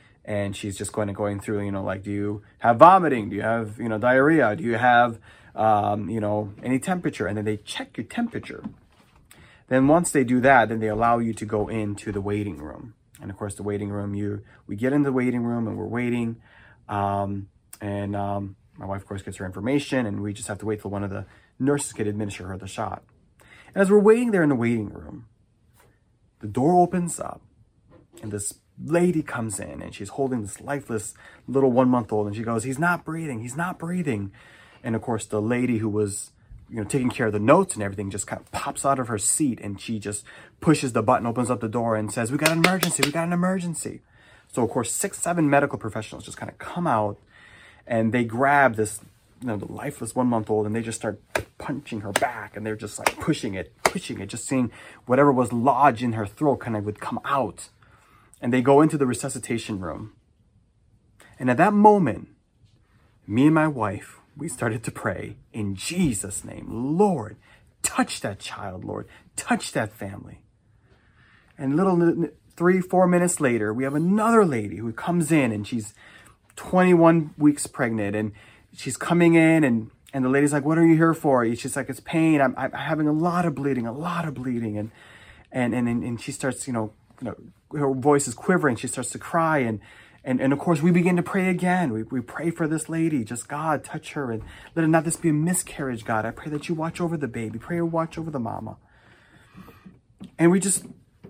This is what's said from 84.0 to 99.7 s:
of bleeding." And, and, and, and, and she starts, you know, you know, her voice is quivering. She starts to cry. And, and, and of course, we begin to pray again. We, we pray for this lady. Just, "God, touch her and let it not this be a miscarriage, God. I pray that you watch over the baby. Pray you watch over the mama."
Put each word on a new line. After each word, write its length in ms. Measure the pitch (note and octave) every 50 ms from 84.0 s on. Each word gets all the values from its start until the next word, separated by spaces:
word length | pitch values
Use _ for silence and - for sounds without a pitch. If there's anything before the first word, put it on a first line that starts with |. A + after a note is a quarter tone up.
| E3 F3+ E3+ E3+ D#3+
of 80 | D3+ C3
bleeding." 420 | B2 B2+ C3 A#2+ A#2 A#2 G#2+ G#2
And, 140 | G#2+ G#2+ A2 - - - - - - - - - - - _
and, 220 | - C3 B2 A#2+ B2
and, 160 | B2+ A#2+ A#2+
and, 140 | A#2+ A#2+ -
and 180 | B2 A#2 A2+
she 100 | - C#3+
starts, 360 | B2+ - - C3 A#2+ - -
you 60 | C3+ A#2+
know, 200 | A2+ G#2+ G#2+ - _ _ _ _ _
you 60 | C3
know, 100 | G#2+ - - - - - _ _ _ - D3+
her 120 | C#3+ C#3
voice 360 | C3+ C3 A#2+ D3 D3 C#3 C#3
is 80 | B2+ A2+
quivering. 400 | - - - F#3 E3 D3 C#3 A2+
She 120 | - -
starts 220 | B2 - C3 A#2+ -
to 100 | - -
cry. 380 | - - - E3+ E3 D#3+ D#3 C#3+
And, 200 | B2 A2+ A2 G#2 - - - - - - - _ -
and, 180 | C3+ B2+ B2+
and 100 | C3+ C3+
of 80 | C#3 C#3
course, 220 | - F3+ E3 C#3
we 100 | D#3+ F3+
begin 240 | E3+ F3+ E3+ F#3+ F3+
to 80 | F3 E3+
pray 240 | - - F#3+ F#3
again. 460 | F#3 F3+ E3+ F3+ F3+ F3+ F#3 E3+ C3 G#2+
We, 100 | A2 A2
we 180 | - C3+ B2+
pray 300 | A#2 - - - D3+ E3+
for 160 | E3 - E3
this 220 | D3+ D#3+ D#3 - -
lady. 340 | D#3+ D#3+ D#3+ D#3+ D#3 C3 A2+
Just, 240 | - A#2+ A#2 -
"God, 360 | - C#3+ D3 D#3 D#3+ D3 B2+ -
touch 300 | - - A#2+ - - -
her 180 | D3+ C3+ A#2+
and 120 | A2+ G#2+ - - - - - - -
let 80 | E3 D#3+
it 60 | D#3
not 160 | E3 E3 D3+
this 100 | E3 D#3+
be 140 | - - D#3+
a 40 | D3+
miscarriage, 680 | D3 D#3+ F3 F3+ F3 - - - - C#3+ C3 A#2+ A2 A2+
God. 200 | - A2+ G#2+ G#2+
I 60 | A2+
pray 200 | A#2+ - - D#3
that 160 | D3+ D3 -
you 80 | - E3+
watch 240 | D#3 D#3+ E3 - -
over 180 | F3 D#3+ E3+
the 100 | D#3 C#3
baby. 320 | A#2 A#2 A#2 A2 A2 A2+ A#2
Pray 180 | - - F3
you 80 | E3+ E3+
watch 320 | E3 E3 E3 E3 E3 -
over 120 | E3+ D#3+ E3
the 100 | C#3+ B2+
mama." 380 | A2+ G#2 - F#2+ A2 - - - _ _ _ _ _ - - _ _ _ _ - _ _ _ - - -